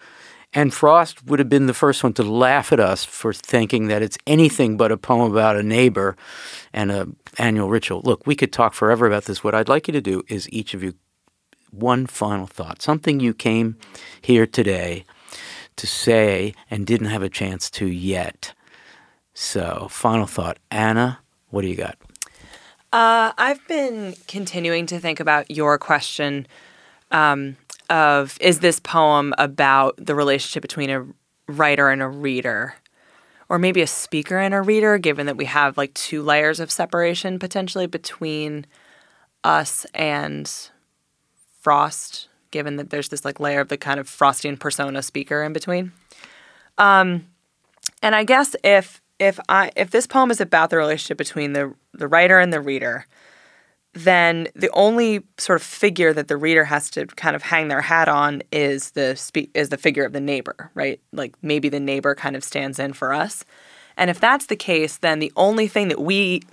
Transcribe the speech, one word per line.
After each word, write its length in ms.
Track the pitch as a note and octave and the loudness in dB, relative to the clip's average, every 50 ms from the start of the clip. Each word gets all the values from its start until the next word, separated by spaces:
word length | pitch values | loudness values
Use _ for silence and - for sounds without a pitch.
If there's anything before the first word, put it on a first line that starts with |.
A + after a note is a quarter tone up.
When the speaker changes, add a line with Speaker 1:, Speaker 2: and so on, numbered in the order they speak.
| - - - - - - - - - _ - | -20 -20 -20 -20 -20 -20 -20 -20 -16 _ 0
Speaker 1:
and 200 | D3 D3+ C3 - | 0 0 0 2
Frost 520 | - D#3 D3 D#3+ E3+ E3 - - - B2 | 4 6 8 8 8 6 4 -4 -14 -4
would 140 | C3 D3 C#3+ | -2 0 0
have 80 | C3 A#2 | 2 4
been 160 | C#3 C#3 C#3 B2+ | 4 4 4 2
the 60 | A#2+ | 0
first 300 | - - C#3 C#3 - - | 2 2 2 2 2 0
one 100 | B2 G#2+ | -2 0
to 100 | - A2+ | 0 0
laugh 500 | G#2 A2 A#2 B2+ B2+ C#3 C#3+ - - D#3 | 0 2 2 4 4 4 2 2 2 4
at 60 | A#2+ | 4
us 260 | G#2 F#2 F#2+ - - | 4 2 2 -2 -4
for 260 | - - - - A2+ G2+ | -10 -10 -6 -6 -6 -6
thinking 540 | - - - - A#2+ A2+ G2 - A2+ A2 G#2+ | -6 -6 0 0 0 2 2 0 -2 0 0
that 140 | G#2+ G#2 | 0 0
it's 160 | A2 A2 - - - - | -2 -4 -6 -8 -2 2
anything 480 | D3+ D#3 E3 D3 C#3 - C3 A2 A2 G2+ | 4 6 6 4 4 2 0 0 2 2
but 140 | A#2 G#2+ | 2 2
a 60 | A2 G#2+ | 2 -2
poem 340 | - - B2+ A#2 A#2+ A2+ | 0 0 2 2 2 2
about 240 | G2+ A2 A2 A2 G#2 | 2 4 4 4 2
a 80 | G#2 G#2 | 2 0
neighbor 520 | G#2+ A2 A#2+ B2+ B2 F#2 G2+ G2 G2 F#2+ _ - - - - - - - - - _ - | 0 2 4 4 4 4 2 -2 -2 -4 _ -14 -20 -20 -18 -18 -16 -18 -18 -18 _ -6
and 180 | A2 G#2 G2 | -4 -4 -2
a 160 | G2+ G2 F#2+ - - _ _ - - - | -2 -4 -6 -8 -10 _ _ -16 -6 -2
annual 320 | A#2 A#2 A2 G#2+ G2+ F#2+ | 0 0 2 0 0 0
ritual. 320 | A2 A2 - - F#2+ F2+ - | 0 0 0 -2 -6 -4 0
Look, 240 | B2 A#2 - - C#3+ | -2 -2 -2 0 -2
we 80 | D3 | 0
could 160 | C#3+ C#3+ - | 0 0 -2
talk 220 | - - A#2 G#2+ - | 2 2 2 2 2
forever 340 | - G#2+ G#2+ A#2+ A2+ A#2+ A2 | 2 2 2 4 4 4 2
about 180 | G#2 G#2 - | 2 0 -2
this. 180 | - G2 - - | -6 -8 -4 -4
What 100 | G#2+ G#2+ | -2 0
I'd 140 | A2 A2 B2+ | 0 2 2
like 180 | C3+ D#3 D3+ - | 0 0 0 -2
you 60 | D3+ | -4
to 80 | C#3+ | -4
do 220 | G#2 G2+ F#2+ F#2+ - - | -2 -2 -4 -4 -4 -6
is 200 | A2 G2 - - | -10 -10 -10 -8
each 220 | - A2+ G#2 - - | -10 -10 -10 -8 -10
of 100 | G2 F#2 | -8 -8
you, 100 | F#2 F#2 _ _ _ _ _ _ _ _ _ _ _ _ _ _ _ | -8 -10 _ _ _ _ _ _ _ _ _ _ _ _ _ _ _
one 340 | - G2 A2+ B2 B2 B2+ C3 | -10 -4 0 0 2 0 0
final 420 | A#2 - - G#2+ G#2 G#2 G2 F#2+ F#2+ | -4 -4 -4 -4 -2 -2 -4 -6 -10
thought, 340 | - - F2+ E2+ - - | -12 -14 -12 -12 -12 -8
something 400 | - - D3+ D#3 D3+ E3+ D3 C#3 | -2 -2 -2 0 0 0 0 2
you 120 | B2+ A#2 A2 | 2 0 0
came 440 | - - A#2+ A2 A2+ A#2 A2+ A2+ - - - - - - - - - | 0 -2 0 0 2 0 -2 -4 -8 -16 -20 -20 -20 -20 -20 -20 -8
here 240 | - - B2 A2+ A2+ | 2 4 6 6 6
today 600 | A2 - - G#2+ G2+ F#2+ F2+ F2+ F2 F2 F2+ - _ _ _ _ - - - - - - - - - - - | 4 2 0 0 0 0 -2 -4 -6 -8 -10 -12 _ _ _ _ -20 -20 -18 -18 -18 -18 -18 -20 -20 -16 -12
to 100 | - G2 | -8 -8
say 680 | - - - B2 A#2 A2 G#2+ G#2 G2 F#2 F#2+ G#2 G2 _ - - | -6 -2 2 2 4 4 4 4 2 0 -2 -6 -8 _ -14 -10
and 160 | G#2+ G#2 G2+ | -8 -6 -2
didn't 220 | F#2 A#2 A2 G#2+ G#2 | 0 0 0 0 -2
have 160 | G#2+ - G2 | -4 -4 -6
a 60 | F#2 | -6
chance 420 | - - G2 F#2+ F#2 F2+ - - | -6 -6 -6 -6 -6 -8 -10 -10
to 160 | - - G#2 F#2+ | -8 -4 -4 -4
yet. 680 | F2+ F2+ F2+ F#2+ F#2+ F2+ F2 E2+ - - - - - _ _ _ _ _ - - - _ _ _ _ _ _ _ _ | -4 -4 -4 -4 -4 -4 -4 -8 -10 -14 -18 -20 -20 _ _ _ _ _ -20 -20 -20 _ _ _ _ _ _ _ _
So, 520 | - - - - G2+ E2+ E2+ E2 D#2+ - - | -10 -10 -6 -4 -4 -4 -4 -6 -8 -10 -12
final 380 | - - - A#2 A2+ A2+ G#2 - | -10 -2 0 2 2 2 0 -2
thought. 320 | - - E2+ E2+ - _ _ - | -4 -6 -6 -6 -6 _ _ -6
Anna, 480 | G#2+ G#2+ A2 A2 A2 A#2 B2 B2+ B2+ - _ _ _ _ _ - | -2 0 2 2 2 2 2 0 -2 -6 _ _ _ _ _ -8
what 140 | - G2+ F#2+ | -6 -4 -4
do 40 | F#2 | -4
you 80 | F2+ | -6
got? 220 | F#2 - - - _ _ - _ - - - _ - - - - - - - _ _ _ - | -6 -8 -10 -10 _ _ -20 _ -16 -16 -16 _ -20 -20 -20 -20 -20 -20 -20 _ _ _ -2
Speaker 2:
Uh, 400 | - A#3 A3+ A3+ A3+ A#3 A3 A3 - - | 0 2 4 4 4 4 2 0 0 -2
I've 280 | A#3+ C4 C#4+ C#4 _ - | -2 -2 -2 -4 _ -6
been 460 | E4+ D4+ C#4 B3+ A#3 A3 G#3 F#3+ F3+ - - - | -4 -4 -4 -4 -4 -6 -8 -10 -12 -14 -18 -12
continuing 580 | - G3+ G3 F3 - F3+ E3+ E3+ E3+ E3+ E3+ | -10 -10 -10 -8 -8 -6 -4 -2 -2 -2 -4
to 140 | E3+ F3+ F3 | -6 -8 -6
think 200 | F3 E3 D#3 - | -6 -6 -6 -4
about 300 | D#3+ D#3 D3+ D3 C#3+ - | 0 2 2 0 0 -4
your 300 | D3+ D3+ D3+ D3 D3 C#3 | -4 -2 2 2 2 0
question, 640 | - - D#3 D3 - - - - D3 C#3+ C#3+ C#3+ C3 _ _ - - - _ _ _ _ _ _ _ - | 2 0 0 0 0 -4 -6 -4 -4 -4 -4 -6 -8 _ _ -20 -20 -20 _ _ _ _ _ _ _ -2
um, 460 | E3 D#3+ D3+ D3 C#3+ C#3 C#3 C#3 C3+ _ _ - - _ _ - | 0 2 2 2 2 0 -4 -10 -12 _ _ -20 -20 _ _ -2
of, 480 | E3+ D#3+ D#3 D3 C#3+ C#3+ C#3 C#3 - - | 2 4 4 4 4 2 0 -2 -4 0
is 200 | E3+ F3+ E3+ D3+ | 2 2 2 4
this 200 | F3 F3 D#3+ - | 2 2 2 0
poem 540 | - - - E3 D#3 D3+ D3 D3 C#3+ C#3+ - - | -4 -2 0 2 4 4 4 2 2 0 0 -2
about 560 | C#3+ C#3+ C#3 - C#3+ C#3 C3+ C3+ C3+ C3+ - - | -2 -2 0 0 2 4 4 4 4 2 -2 -4
the 160 | - - D3 | -4 -4 -2
relationship 480 | D3 D3 C#3 C#3 C#3 - - - D3+ | 0 2 2 0 0 -2 -6 -8 -10
between 300 | - - - D#3 C#3 C3+ | -10 -10 -8 -8 -6 -4
a 160 | C3+ C3 B2+ C#3 - _ _ _ _ _ _ - | -4 -6 -8 -10 -18 _ _ _ _ _ _ -10
writer 420 | C#3+ D3 D#3 D3 C#3+ C#3+ C#3+ C3+ | -2 0 2 2 4 4 4 2
and 140 | C3+ C3+ C3+ | 2 2 -2
a 40 | C3 | -6
reader? 680 | C#3 C#3+ D3 C#3 C3 B2+ B2 B2 A2+ G#2 A#2+ C3 - - _ _ _ _ _ _ _ _ _ _ _ _ _ - | -8 -6 -4 -4 -4 -2 -4 -4 -4 -4 -6 -8 -12 -18 _ _ _ _ _ _ _ _ _ _ _ _ _ -4
Or 80 | F3+ E3+ | -2 0
maybe 240 | F3+ F#3 F3+ F#3 | 2 2 2 2
a 60 | D#3+ C#3 | 0 0
speaker 500 | - - - - - D3+ D3 - F#3 F#3 | -2 -8 -8 -6 -6 -6 -4 -2 -2 -2
and 160 | G3 G3 G3 | 0 0 0
a 80 | G3 | 0
reader, 380 | F#3+ G3+ G#3+ G#3+ G#3 G#3+ G#3 G3+ | 2 2 2 4 4 4 2 2
given 260 | E3 D#3+ C#3+ C#3+ C#3+ | 2 0 -2 0 -2
that 100 | C#3+ C#3 C#3+ | -6 -4 -6
we 80 | C#3+ | -6
have, 320 | B2+ C3+ D3 C#3+ C#3 C3 C#3 | -2 0 2 2 2 0 -2
like, 160 | C#3+ C#3 - | -4 -4 -4
two 260 | - - - D#3+ D3+ | -10 -10 -6 -6 -6
layers 380 | D3 D3+ D3 D3+ D3+ D3+ D#3 D#3+ | 0 0 2 2 2 2 0 -2
of 120 | E3 D#3 | -6 -8
separation 680 | - - F3 E3+ - F3 E3+ E3+ F3 F3 - F#3+ F#3 F3+ | -4 -6 -4 -4 -2 -2 0 0 -2 -2 -6 -6 -8 -6
potentially 480 | F#3+ F3+ - G3+ F#3 F3+ - F#3+ F3+ F3 | -8 -6 -6 -6 -6 -4 -4 -4 -6 -4
between 800 | F3+ E3 - - - - E3 D#3 D3+ D3+ D3+ D3+ D3+ D3 C#3+ _ _ _ _ _ _ _ _ _ _ _ _ _ _ _ - | -6 -8 -10 -12 -12 -10 -8 -8 -6 -6 -6 -8 -8 -10 -14 _ _ _ _ _ _ _ _ _ _ _ _ _ _ _ 0
us 420 | D#3+ D#3 D#3 D#3 - - - - - - | 2 2 2 2 -2 -6 -8 -10 -10 -6
and 520 | - D#3 D3+ D3 C#3+ D3 - - - D3 - - - - - _ _ _ _ _ _ _ _ _ _ _ _ _ _ _ _ _ _ | -4 -4 -2 -2 -4 -6 -6 -8 -10 -10 -12 -12 -14 -16 -18 _ _ _ _ _ _ _ _ _ _ _ _ _ _ _ _ _ _
Frost, 680 | - D#3 D3 C#3+ C#3+ D3+ - - - - - - - _ _ _ _ _ | 2 2 4 4 4 0 -2 -8 -12 -12 -14 -16 -18 _ _ _ _ _
given 240 | - D3+ D3 D3 C#3+ | -8 -8 -6 -6 -8
that 140 | C#3+ D3 - | -8 -8 -8
there's 200 | - D3 C#3 - | -6 -6 -6 -6
this, 160 | D3+ C#3+ - | -8 -8 -8
like, 140 | C#3+ C#3 - | -8 -8 -4
layer 220 | D3 C#3+ C#3+ C#3+ | -4 -2 -2 -2
of 80 | C#3 - | -2 -2
the 80 | D3 C#3+ | -4 -6
kind 220 | - C#3+ C#3 C#3+ | -4 -4 -4 -4
of 80 | C3+ - | -6 -10
Frostian 500 | - - D3 C#3 C3+ - - D3 C#3+ B2+ | -2 2 2 2 2 0 -4 -8 -8 -6
persona 440 | - D3 - - C#3+ C#3 C3+ C3+ | -6 -6 -4 -4 -6 -4 -4 -6
speaker 420 | C3+ - - C#3+ C#3 - D3+ D3 D3+ | -8 -8 -8 -8 -8 -4 -4 -4 -4
in 100 | D3+ D#3 | -4 -6
between. 380 | D#3+ - F3+ F3+ F3+ F#3 F3+ - _ _ _ - - - - - - _ _ _ _ _ _ - - | -8 -6 -4 -4 -4 -4 -6 -12 _ _ _ -20 -20 -20 -20 -20 -20 _ _ _ _ _ _ 0 4
Um, 480 | G#3 G3+ G3 F#3+ F#3 F3+ F3 E3+ F3 - _ _ _ _ _ _ _ _ _ _ - - _ - | 6 6 8 6 6 4 0 -4 -6 -10 _ _ _ _ _ _ _ _ _ _ -14 -14 _ -2
and 140 | - A3 A3 | 2 4 4
I 80 | G#3+ A3 | 4 4
guess 320 | G#3 C4 C4 C#4+ C4+ - - - | 4 4 4 4 2 -2 0 4
if, 380 | G3+ G3+ G3 F3+ - - _ _ _ _ - | 6 6 6 4 2 -12 _ _ _ _ 2
if 200 | G3 G3 F#3+ - - - | 2 2 2 0 -2 2
I, 240 | - F#3+ F#3+ - - | 2 2 2 0 -2
if 160 | - G3 F3+ | -4 -4 0
this 160 | - A#3 B3+ - | 0 0 0 2
poem 240 | - C4+ C4 B3 | 2 2 2 2
is 100 | A#3 - | 2 -2
about 280 | G3 E3+ - E3 D#3+ E3 | -2 2 4 2 4 4
the 80 | E3+ E3 | 2 0
relationship 400 | D#3 D3+ D#3 D3+ - - D3+ C#3+ | 0 0 -2 -4 -4 -8 -6 -6
between 360 | D3 - - D#3 D3 C#3+ C#3+ | -6 -8 -6 -6 -6 -4 -2
the, 200 | C#3+ C#3+ C#3 - _ _ _ _ | -4 -4 -6 -8 _ _ _ _
the 140 | - D3+ C#3 | -8 -4 2
writer 320 | D#3 E3+ F3 F3+ F#3+ F#3 | 4 6 8 8 8 8
and 120 | F3+ F3+ | 6 6
the 80 | E3 D3+ | 2 -2
reader, 460 | C#3+ C#3+ C3+ C3 B2+ B2 A#2+ B2+ - _ _ _ _ _ _ _ _ _ _ _ _ _ _ _ _ _ - | -2 -2 -4 -2 -4 -4 -6 -6 -10 _ _ _ _ _ _ _ _ _ _ _ _ _ _ _ _ _ -10
then 540 | F3 E3 F#3 F3+ F3 E3+ E3+ E3+ E3 E3 - - | 2 4 6 6 6 6 4 2 0 -4 -8 -6
the 140 | - - - | -4 -4 -2
only 500 | - - G3+ G#3+ A3+ A#3 A#3 A3+ G#3+ G3+ - _ _ - | 2 4 4 4 4 4 2 2 0 -2 -4 _ _ -10
sort 180 | - - F#3 | -2 0 0
of 80 | E3 - | 0 0
figure 500 | - - - G#3 G#3 F3 F3 F3 D#3+ D#3 | -6 -6 0 0 0 2 4 2 2 2
that 140 | D3+ C#3+ D3 | 2 -2 -4
the 80 | D3+ | -4
reader 300 | C#3+ D3+ D#3+ E3 D#3+ D3+ | -2 0 2 4 4 4
has 240 | D3 D3 D3 - - | 2 0 -2 -4 -4
to 160 | - D3+ C#3+ | -8 -8 -8
kind 300 | - - - - D#3+ D3+ | -8 -10 -4 -2 -2 -2
of 80 | D3 - | -2 -4
hang 240 | - E3+ D#3+ D#3+ D3 | -2 -2 0 0 0
their 140 | C#3 C3+ | -2 -4
hat 280 | - - E3 E3 D#3+ E3 | 0 2 2 2 4 4
on 320 | D3 C#3+ D3 D3 C#3+ C#3 - - | 2 2 2 0 0 -4 -8 -6
is 400 | - D3 D3 C#3 C#3 C#3 C3+ - | -2 0 0 0 0 -4 -6 -8
the 240 | - D3 C#3 C3 C3+ | -4 -2 -2 -2 -2
spe-, 360 | - - - - D#3+ C#3 - - | -6 -8 -6 -6 -6 -6 -4 -2
is 160 | D3+ D3 C#3 | -4 -2 -2
the 80 | D3 C#3 | -4 -2
figure 260 | - D#3+ C3+ C#3 C#3 | -2 -2 0 0 -4
of 100 | B2 C#3 | -4 -4
the 60 | C#3+ | -6
neighbor, 520 | C#3 C#3+ C#3+ C3 - - - - - D#3 - | -4 -4 -4 -4 -6 -10 -14 -14 -16 -16 -8
right? 260 | E3+ D3 C#3 B2 - _ _ | -6 -6 -6 -6 -8 _ _
Like, 240 | - D3+ C3+ A#2+ _ - | -10 -10 -10 -10 _ -10
maybe 280 | - D3+ D3 D3+ C#3 C#3+ | -4 -2 -2 0 0 -2
the 100 | C#3+ C#3+ | -4 -4
neighbor 360 | C#3 C#3 C#3 C#3 C3+ C#3+ C#3 | -4 -4 -4 -2 0 -2 -2
kind 200 | - - C#3 C#3 | -2 -4 -8 -8
of 80 | C3 - | -8 -10
stands 360 | - - C#3+ C3+ C#3 C3 C3+ | -8 -8 -6 -6 -6 -6 -6
in 140 | C3+ C#3 C3+ | -8 -8 -6
for 200 | - C3+ C3 C3+ | -6 -6 -4 -2
us. 320 | D3+ E3+ G#3+ - - - _ _ _ _ - - - - _ - | -2 -4 -6 -8 -14 -16 _ _ _ _ -20 -20 -20 -20 _ -4
And 140 | - F3+ F3+ | -2 0 0
if 100 | F3 F3+ | 0 2
that's 280 | - A#3 C4+ C#4+ - - | 4 2 4 2 0 -4
the 80 | A3 | -6
case, 420 | - - - F3 D#3+ D#3 D3+ - - | -6 -2 -2 0 0 0 -2 -4 -2
then 220 | - E3 D#3 D#3 | 0 0 0 0
the 120 | D#3 - - | -4 -4 0
only 320 | - F3+ G3+ A3 A3 A3 G3+ | 2 2 2 4 2 0 0
thing 200 | - G#3+ G#3 F3+ | 0 0 0 0
that 120 | D3 - | -2 -2
we, 400 | C#3+ E3+ G3 G3 G3+ F3+ F3+ F3+ - _ | -2 -2 0 0 0 0 -2 -4 -6 _